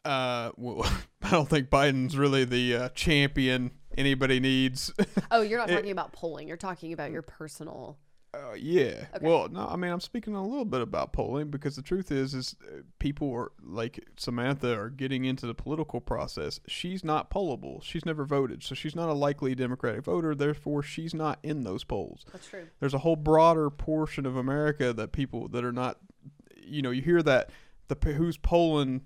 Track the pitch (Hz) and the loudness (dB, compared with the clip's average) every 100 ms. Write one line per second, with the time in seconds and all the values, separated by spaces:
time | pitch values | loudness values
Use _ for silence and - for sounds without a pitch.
0 | 156 135 127 120 117 - 123 - - - | 0 0 0 -2 -4 -8 -8 -2 0 -2
1 | - _ - 180 147 156 127 139 143 135 | -4 _ 2 4 6 2 4 6 6 4
2 | 127 139 143 135 123 123 123 120 127 - | 0 2 4 4 4 2 2 2 -2 0
3 | 175 147 139 143 127 127 123 - - - | 4 6 4 4 2 2 0 -6 -6 0
4 | 139 135 135 131 131 131 131 131 - - | 2 4 4 4 4 4 2 -2 -6 0
5 | 196 - - 233 214 226 208 175 202 185 | 0 0 2 2 2 0 2 0 0 -6
6 | 147 - 170 143 156 165 196 180 165 165 | -8 -6 -8 -8 -10 -8 -8 -8 -10 -8
7 | 147 - - - 156 - 151 - 117 143 | -6 -8 -10 -14 -14 -12 -14 -12 -14 -16
8 | _ - _ - 135 101 147 175 123 58 | _ -20 _ -14 -12 -10 2 4 4 -2
9 | - - 156 160 87 180 - 180 180 175 | -10 -2 4 4 2 -4 -4 -4 -2 -4
10 | - 240 214 202 196 285 220 131 110 80 | -6 -8 -6 -6 -4 -4 -2 -2 0 -2
11 | 67 - 104 131 151 147 147 139 139 185 | -2 -2 -2 -2 -4 -4 -6 -6 -4 -4
12 | 185 139 135 135 127 - - 73 - - | 0 -2 0 -4 -8 -12 -18 -18 -18 -4
13 | 143 147 143 120 - - - 98 117 - | -4 -2 -4 -4 -6 -12 -10 -6 -6 -8
14 | - - - 120 123 139 123 113 110 135 | -18 -10 -4 0 0 0 0 0 -4 -6
15 | 135 135 131 131 120 113 123 156 151 123 | -4 -2 -2 -2 -6 -8 -6 -4 -4 -6
16 | - 113 - - 76 - - - 175 190 | -4 -4 -4 -6 -6 -8 -10 -8 -6 -6
17 | 160 156 - 196 185 123 69 - - 165 | -2 -2 -2 -4 -2 -4 -8 -12 -8 -6
18 | 165 151 143 143 131 123 - 135 156 165 | -4 -4 0 0 0 -4 -10 -8 -8 -4
19 | 165 143 143 143 135 127 123 127 123 107 | -2 2 0 0 -2 0 -2 -2 -4 -4
20 | - 175 160 143 143 147 - 147 143 - | -2 0 0 0 0 0 -2 -4 -4 -8
21 | 165 160 156 - 151 151 113 95 - 113 | -6 -4 -4 -4 -4 -4 -4 -6 -4 -6
22 | 78 - - 185 - 196 165 _ 139 135 | -6 -12 -18 -20 -16 -16 -18 _ -2 2
23 | 165 160 151 160 165 160 147 143 - 156 | 2 2 6 8 8 8 2 -2 -2 0
24 | 151 - 135 127 127 143 151 147 127 113 | -2 -2 -2 -2 0 2 0 2 0 0
25 | 107 - 135 117 113 117 123 120 127 - | -4 -4 -4 -4 -6 -4 -2 -2 -4 -6
26 | - _ 143 _ - - - 147 131 127 | -16 _ -20 _ -20 -20 -8 -2 0 0
27 | 151 170 151 127 - - - - - 139 | 6 6 8 6 4 -10 -20 -20 -6 0
28 | 165 147 170 156 - 175 165 151 135 131 | 0 2 0 2 2 4 6 4 2 -2